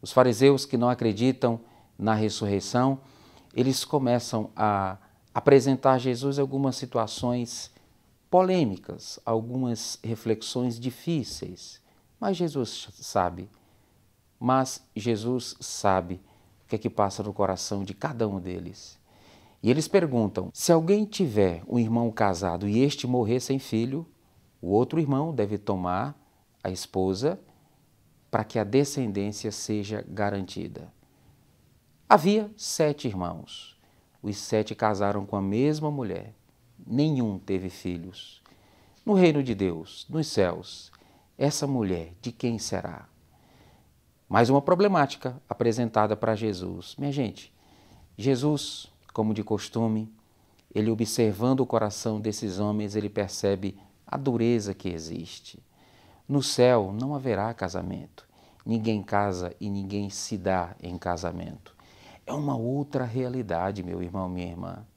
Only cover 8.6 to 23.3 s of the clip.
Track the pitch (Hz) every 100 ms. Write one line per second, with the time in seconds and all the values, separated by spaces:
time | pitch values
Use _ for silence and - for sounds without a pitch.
8.6 | 131 92 - - - - - 113 117 127
9.6 | 127 113 - - 113 113 113 110 - 127
10.6 | 123 113 123 - - 165 110 - - 92
11.6 | - - _ _ _ _ 208 180 175 143
12.6 | 117 - - - - - 90 90 95 -
13.6 | _ _ _ _ _ _ _ _ 120 131
14.6 | 131 - _ - 107 110 113 127 - -
15.6 | - - 101 92 87 92 - _ _ _
16.6 | _ 110 110 - 101 - 104 98 98 95
17.6 | - 101 95 98 - 120 110 98 90 90
18.6 | 87 98 - - _ _ - - - _
19.6 | 107 135 156 202 170 123 107 95 92 -
20.6 | - 170 160 208 208 - 175 107 98 85
21.6 | 92 120 113 117 117 110 104 87 92 85
22.6 | 101 107 139 143 123 127 107